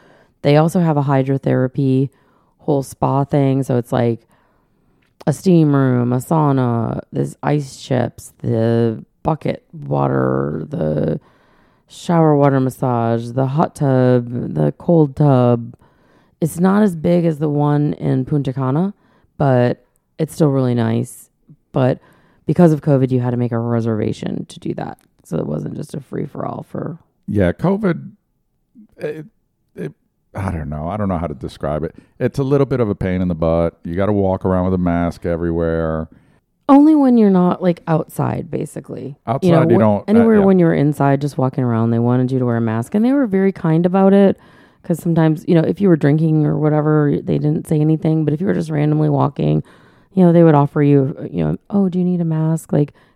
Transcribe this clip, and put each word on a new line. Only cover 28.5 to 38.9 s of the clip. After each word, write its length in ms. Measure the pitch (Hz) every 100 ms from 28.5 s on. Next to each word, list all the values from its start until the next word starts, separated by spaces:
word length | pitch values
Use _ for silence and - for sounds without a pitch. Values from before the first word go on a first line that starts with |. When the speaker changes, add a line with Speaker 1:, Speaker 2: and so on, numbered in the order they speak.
| _ _ _ - _
Speaker 2:
it, 280 | 151 156 151 _ _ _ _ -
it, 180 | 160 - _ _ _ -
I 160 | 98
don't 160 | 85 71
know. 220 | 76 80
I 80 | 104
don't 100 | 101
know 100 | 87
how 100 | 82
to 60 |
describe 500 | 71 76 - 71 76
it. 120 | 76 - _ _
It's 200 | 127 -
a 40 |
little 220 | 135 143 135
bit 160 | 131
of 80 | 110
a 60 | 98
pain 260 | 98 92
in 80 | 92
the 60 | 82
butt. 440 | 80 82 85 - -
You 100 | 85
gotta 160 | 98
walk 320 | 104 95 92
around 220 | 95 92 90
with 80 |
a 40 | 92
mask 460 | 87 85 87 - 90
everywhere. 840 | 85 85 82 82 82 82 80 80 - _ _ _ _ -
Speaker 1:
Only 280 | 277 302 311
when 220 | 269 240
you're 120 | 208
not, 320 | 190 180 -
like, 200 | 180 170 -
outside, 640 | 160 - - 127 127 -
basically. 640 | 139 147 - 139